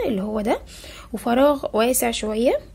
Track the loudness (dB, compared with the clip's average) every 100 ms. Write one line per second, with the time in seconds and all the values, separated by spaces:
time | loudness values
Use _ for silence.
0 | 0 -2 -2 -4 -2 -2 -4 -18 -18 -18
1 | -12 -6 0 4 4 2 0 0 2 2
2 | 0 -2 -4 0 2 2 -4